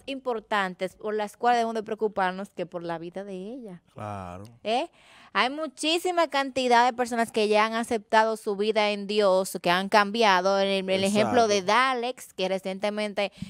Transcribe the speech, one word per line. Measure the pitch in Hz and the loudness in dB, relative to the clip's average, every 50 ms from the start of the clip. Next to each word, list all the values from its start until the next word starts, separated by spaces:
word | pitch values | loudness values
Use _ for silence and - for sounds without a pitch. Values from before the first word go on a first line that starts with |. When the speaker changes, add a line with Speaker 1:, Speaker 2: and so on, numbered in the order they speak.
| _ | _
Speaker 1:
importantes | 269 277 262 - 254 233 220 233 - 220 202 190 185 180 - 190 180 - | -10 -10 -6 -6 -6 -6 -6 -4 -4 -2 -2 -2 -2 -4 -6 -8 -8 -8
por | - - 214 214 | -8 -8 -6 -4
las | 214 208 202 - | -4 -6 -6 -6
cuales | - 240 240 247 233 | 0 2 2 2 2
debemos | 226 226 226 | 2 -2 -4
de | 220 208 | -6 -6
preocuparnos | 220 214 - 220 208 202 202 185 180 185 190 202 - | -6 -4 -4 -4 -2 0 0 -2 -2 -2 -4 -10 -10
que | _ - 175 | _ -10 -8
por | 165 185 175 | -8 -8 -8
la | 170 170 170 160 | -8 -8 -8 -8
vida | 170 175 - 190 | -10 -10 -12 -12
de | 202 202 190 | -12 -10 -12
ella. | 185 190 214 254 269 226 196 180 165 _ _ _ | -12 -12 -12 -12 -14 -14 -16 -18 -18 _ _ _
Speaker 2:
Claro. | - 107 104 104 98 92 87 90 92 104 117 117 _ - | -12 -10 -8 -8 -8 -10 -10 -12 -14 -16 -18 -18 _ -4
Speaker 1:
¿Eh? | 208 226 269 339 - _ _ _ - - - - - | -2 -2 -2 -4 -6 _ _ _ -20 -20 -20 -16 -4
Hay | - 202 226 254 | -2 0 0 0
muchísima | 285 311 311 269 - - 302 311 330 349 - 359 349 339 330 - | -2 -6 -10 -10 -8 -4 -2 0 0 0 0 0 0 0 0 0
cantidad | 285 277 269 269 - 269 254 240 240 233 247 | 0 -2 -2 -2 -2 -2 2 4 6 6 6
de | 254 233 | 4 2
personas | 247 247 233 247 233 233 - | -2 -4 -2 -2 -2 -2 0
que | - 226 208 | 0 0 2
ya | 208 208 208 220 | 4 4 4 2
han | 226 226 | 2 0
aceptado | 226 233 - 240 208 - _ 226 220 220 226 220 220 | -4 -2 -2 -4 -4 -2 _ 4 4 4 4 0 -2
su | - 220 202 | -4 -4 -2
vida | 190 214 220 208 220 208 208 | 0 0 0 2 2 2 2
en | 208 202 202 | 0 -2 -4
Dios, | 190 208 214 208 190 185 185 190 - - 180 | -2 2 4 4 4 4 2 2 -2 -4 -2
que | - 175 | 0 2
han | 175 185 196 196 | 2 2 2 4
cambiado. | - 208 202 202 208 233 226 202 185 180 180 196 196 196 | 4 4 4 4 2 4 4 6 6 6 4 2 2 2
El, | 196 196 190 190 190 190 | 2 2 0 0 0 0
el | 190 190 190 | 0 0 2
ejemplo | 196 208 208 214 - 254 240 226 | 2 2 2 2 4 4 4 4
de | 208 208 196 | 4 2 0
Speaker 2:
Exacto. | 180 202 | 2 2
Speaker 1:
Dalex, | 214 240 262 269 262 240 233 254 254 - - - | 2 2 2 2 0 -2 -4 -6 -6 -10 -14 -12
que | - - 185 185 | -6 -4 -2 -2
recientemente, | 190 185 - 190 190 190 208 208 208 214 208 208 196 208 202 190 - - - | -2 -4 -4 -6 -6 -4 -4 -4 -2 -2 -4 -4 -2 -4 -4 -4 -6 -10 -16